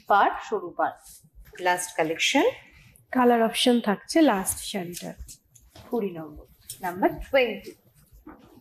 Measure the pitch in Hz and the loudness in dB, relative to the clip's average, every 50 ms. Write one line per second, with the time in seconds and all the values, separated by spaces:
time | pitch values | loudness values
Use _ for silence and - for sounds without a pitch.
0 | _ - 214 202 226 - - - - - 226 208 180 170 165 - 156 135 - - | _ 2 4 4 4 2 0 -4 -6 -6 -6 -6 -6 -8 -4 -4 -4 -4 -4 -8
1 | _ - - - _ _ _ - - - - - 180 180 180 180 180 - - - | _ -20 -20 -20 _ _ _ -20 -20 -20 -14 -4 0 0 0 0 -2 -6 -2 -2
2 | 160 156 165 - - - - 277 349 508 - - - - _ - - - _ _ | -2 -2 0 -2 -2 2 2 2 2 2 0 -2 -12 -20 _ -20 -20 -20 _ _
3 | _ _ - 254 247 240 240 226 226 220 - - - 254 240 233 - 220 196 - | _ _ 0 2 4 4 6 4 2 0 0 2 2 4 4 4 2 0 -2 -2
4 | - - - 330 320 269 208 190 190 - - - - - - 202 175 175 175 - | -4 0 2 4 4 4 4 2 -2 -4 -6 -8 -10 -8 -8 -8 -8 -8 -12 -12
5 | 185 170 180 - - - - - _ _ _ _ _ _ _ - - - 247 233 | -12 -14 -14 -14 -16 -18 -18 -20 _ _ _ _ _ _ _ -20 -10 -6 -4 -4
6 | 202 190 170 160 160 151 151 147 - - _ _ _ - - - 202 175 175 185 | -4 -4 -6 -10 -12 -14 -16 -20 -20 -20 _ _ _ -18 -16 -10 -8 -8 -2 0
7 | 247 349 156 - - - - 269 247 226 202 - - - - _ _ _ _ _ | 0 0 0 -2 -6 0 2 2 2 2 -2 -6 -12 -16 -18 _ _ _ _ _
8 | _ _ _ - _ - - - _ _ _ - | _ _ _ -20 _ -20 -20 -20 _ _ _ -20